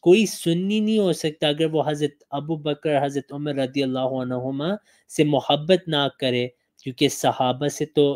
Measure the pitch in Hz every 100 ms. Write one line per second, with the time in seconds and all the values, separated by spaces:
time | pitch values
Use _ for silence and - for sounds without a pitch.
0 | - 190 208 - - 170 190 214 214 220
1 | 190 151 160 151 151 147 160 156 143 151
2 | 147 - _ 143 147 165 147 147 160 143
3 | 143 139 131 143 147 135 131 135 135 131
4 | 127 131 127 127 127 139 151 208 _ _
5 | _ - 151 143 - 147 151 185 180 151
6 | 139 - 131 123 123 _ _ _ - 123
7 | 143 - 135 - 127 127 143 - 147 -
8 | 143